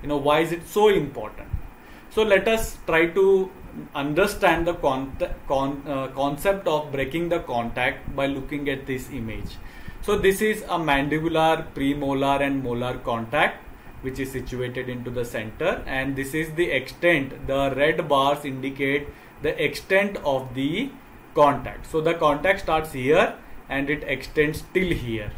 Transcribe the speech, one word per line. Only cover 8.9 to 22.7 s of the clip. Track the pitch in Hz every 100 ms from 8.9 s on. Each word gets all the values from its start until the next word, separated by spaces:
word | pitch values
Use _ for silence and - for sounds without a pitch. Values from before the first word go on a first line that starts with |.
| 127 -
image. | 139 110 107 107 - - - - -
So | - 208
this | 180 190
is | 214 208
a | - 175
mandibular, | 156 139 143 156 160 160 160 160 160
premolar | - 139 147 139 135 139 139
and | 139 135
molar | 127 120 123 -
contact | 131 113 113 147 185 - - - - -
which | 131 127
is | 131
situated | 127 120 123 123 127 127
into | 123 120
the | 120 117
center, | 120 110 - 160 247 -
and | 131 135 135
this | 135
is | 156 160
the | 160 175
extent, | 139 127 - 175 160 135 - 135
the | 135 139 131
red | 151 160 156
bars | 139 139 147 147
indicate | 131 135 135 135 143 143 - - -
the | 139 -
extent | 147 - - 190 202 202
of | 151 131 123
the | 123 139 180 277 - - - -
contact. | - 147 135 110 -
So | - 160
the | 156
contact | 165 151 147 185 190
starts | -